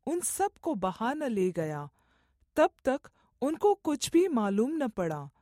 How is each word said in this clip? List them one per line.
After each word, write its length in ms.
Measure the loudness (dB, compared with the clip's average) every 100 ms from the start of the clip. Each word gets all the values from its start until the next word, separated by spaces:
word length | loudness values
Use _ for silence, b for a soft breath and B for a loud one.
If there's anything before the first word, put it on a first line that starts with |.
| -6
उन 120 | -4
सब 320 | -4 -2 -2 -2
को 140 | -6 -2
बहा 380 | -4 -2 -4
न 100 | -2
ले 280 | -2 0 0
गया, 380 | 0 -4 -6 -10 _ _ _ _ _ _ 2
तब 140 | 2 _ -2
तक 160 | -2 -6 _ _ -4
उनको 320 | -4 2 2
कुछ 380 | 2 0 -4 2
भी 160 | 2 4
मालूम 440 | 2 0 2 0
न 160 | 0 -2
पड़ा, 420 | -2 -4 -4 -10 _